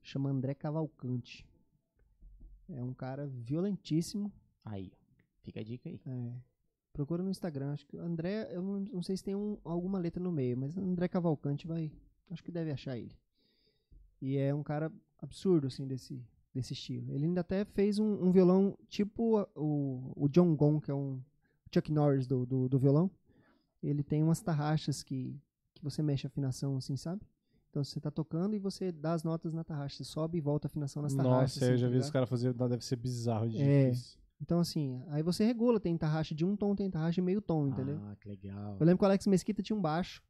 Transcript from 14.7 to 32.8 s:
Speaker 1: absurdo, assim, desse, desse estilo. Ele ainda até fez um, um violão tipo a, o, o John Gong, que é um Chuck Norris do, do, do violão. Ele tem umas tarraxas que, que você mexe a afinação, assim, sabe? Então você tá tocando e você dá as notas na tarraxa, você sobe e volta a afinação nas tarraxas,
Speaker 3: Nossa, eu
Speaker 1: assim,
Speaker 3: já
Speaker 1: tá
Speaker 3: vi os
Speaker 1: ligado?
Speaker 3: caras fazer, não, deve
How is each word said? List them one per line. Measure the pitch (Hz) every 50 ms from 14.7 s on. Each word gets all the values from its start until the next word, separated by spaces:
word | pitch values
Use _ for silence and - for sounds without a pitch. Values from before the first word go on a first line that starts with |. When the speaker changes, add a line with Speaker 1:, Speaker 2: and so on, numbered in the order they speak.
| 151 147 156 160 - - _ _ _ _
Speaker 1:
absurdo, | - 135 - - - 196 185 165 139 131
assim, | 127 - 139
desse, | 135 131 127 - - 151 127 120 113 _ _ _ _ _
desse | 131 120 - 147
estilo. | - - - 131 123 120 123 139
Ele | 139 143
ainda | 165 180 180
até | 170 _ 190 190 208
fez | 202 - - 196 208 208 202
um, | 220 214 208 - 170
um | 180
violão | 180 190 185 175 185 190 196 202 - - - _
tipo | - - 208 196 - - 233 226 220 214
a, | 196 - _
o, | - 143 151 151 147 143 139 131 127 127 135 -
o | - 147 143
John | 139 175 180 175 160
Gong, | 135 147 147 151 151
que | 151 -
é | 143
um | 139 143 139 135 131 127 _ _ _ _ _ _ _ _ - -
Chuck | 175 - -
Norris | 151 151 147 147 139 139 131 123
do, | 135 127 123
do, | 123 131 131 127 127
do | 131 139
violão. | 120 139 139 147 175 190 - _ _ _ _ _ _ _ _ _ _ _ _ _ -
Ele | 147 143 147
tem | 143 - - 151 156
umas | 160 170 165
tarraxas | - - 165 147 147 151 156 156 - - 143 - -
que, | _ 139 131 127 127 131 139 _ _ _ _ _ _ _
que | - -
você | 143 135 -
mexe | 160 147 143 131 -
a | 143
afinação, | - - 139 131 127 - - 139 139 131
assim, | 131 - 143
sabe? | 131 - 165 170 214 - _ _ _ _ _ _ _ _ _
Então | _ 147 143
você | - - 151
tá | - 151
tocando | 147 - 156 _ - 160 175 202 214
e | 208
você | 190 196 190 - 190 185
dá | 175 156 143 156 170
as | 165 160
notas | 165 160 165 _ 170 156
na | 165 165
tarraxa, | - 160 147 143 139 - -
você | 139
sobe | - - 156 156 165 170 175
e |
volta | 147 143 147 151 - 147
a |
afinação | - 156 147 135 - 147 147
nas | 143 139
tarraxas, | 135 131 127 127 127 127 - - -
Speaker 3:
Nossa, | 131
eu | 127 127
Speaker 1:
assim, | 123
Speaker 3:
já | 123 123
Speaker 1:
tá |
Speaker 3:
vi | 120 131
os | 131
Speaker 1:
ligado? | 143 -
Speaker 3:
caras | 135 131 -
fazer, | 127 120 120 127 123
não, | 117 127 123
deve | 123 120